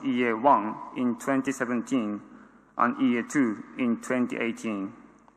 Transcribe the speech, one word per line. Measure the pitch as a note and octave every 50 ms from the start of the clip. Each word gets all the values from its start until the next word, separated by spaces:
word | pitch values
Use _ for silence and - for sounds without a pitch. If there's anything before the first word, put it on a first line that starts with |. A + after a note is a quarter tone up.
| -
E | C#3 B2+ B2 B2
A | A#2+ A2+
one | A2 A#2 C#3+ C3+ A2 G#2 G#2+ - - - - -
in | - B2+ B2 A#2
twenty | A#2 - - C3+ C3+ C3 C#3 C3
seventeen | - C3 A#2 B2 A#2 G#2+ - C3+ C3 A2 G#2 G#2 G2 - - - - - - - - _ _ _ -
and | A2+ A#2+ A#2 -
E | C3+ B2+ A#2+ A#2
A | A#2
two | - - D3+ C3+ A#2 G#2 - - - - -
in | B2+ A#2+ A#2 A2+
twenty | - - C3 B2+ B2 A2 - -
eighteen. | A#2+ A#2 A2+ - - A2+ G#2+ G2+ F#2+ G2 A2+ - - - - - _ - -